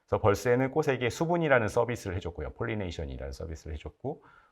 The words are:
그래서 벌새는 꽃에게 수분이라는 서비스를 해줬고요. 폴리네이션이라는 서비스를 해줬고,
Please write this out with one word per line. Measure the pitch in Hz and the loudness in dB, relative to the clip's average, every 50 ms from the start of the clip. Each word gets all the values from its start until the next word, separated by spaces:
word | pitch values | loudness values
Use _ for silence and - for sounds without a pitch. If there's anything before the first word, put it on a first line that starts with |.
| _ | _
그래서 | _ 107 98 | _ -2 4
벌새는 | 101 104 101 - - 127 120 127 135 131 | 4 4 4 4 4 4 4 4 2 2
꽃에게 | 131 156 151 147 131 120 123 117 | 0 0 0 2 0 0 0 -2
수분이라는 | - - 170 160 175 170 165 151 135 120 107 | 0 0 0 0 2 2 4 4 4 4 4
서비스를 | 101 - 120 120 120 120 - - 98 90 | 4 2 2 2 2 -2 -4 -4 -6 -6
해줬고요. | 95 - 85 - - 76 67 - | -4 -6 -6 -8 -8 -8 -10 -6
폴리네이션이라는 | - 117 117 113 104 98 87 80 - 78 69 65 62 64 69 67 | -6 -4 -4 -2 -4 -4 -4 -6 -6 -8 -8 -8 -8 -8 -10 -10
서비스를 | - 82 82 82 78 - 78 78 | -10 -10 -10 -10 -12 -10 -10 -10
해줬고, | 76 - 76 - _ - 127 165 - - - - - _ _ | -10 -10 -14 -14 _ -8 -8 -8 -8 -14 -20 -20 -20 _ _